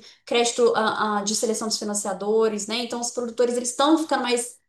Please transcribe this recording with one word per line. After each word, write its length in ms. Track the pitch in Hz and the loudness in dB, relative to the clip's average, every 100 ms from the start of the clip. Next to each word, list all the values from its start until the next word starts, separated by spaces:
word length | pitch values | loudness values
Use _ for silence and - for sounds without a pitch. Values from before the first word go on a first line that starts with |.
| - - - | -10 -18 -2
crédito, 460 | 233 233 - 233 | 0 0 2 4
ah, 440 | 214 220 - 214 208 | 4 0 0 -2 -2
ah, 20 | |
de 140 | 202 220 | -2 0
seleção 320 | 226 220 220 | 0 -2 -4
dos 100 | - | -4
financiadores, 880 | 208 202 208 185 208 220 220 208 208 | -4 -4 -4 -4 0 2 2 0 -4
né? 120 | 233 | -4
Então 220 | 233 240 | -4 -6
os 120 | 233 | -6
produtores, 440 | 247 233 226 240 240 | -6 -4 0 0 0
eles 160 | 247 - | -2 2
tão 220 | 285 311 | 4 4
ficando 260 | - 262 | 2 -2
mais 320 | 240 240 - - | 0 0 -2 -12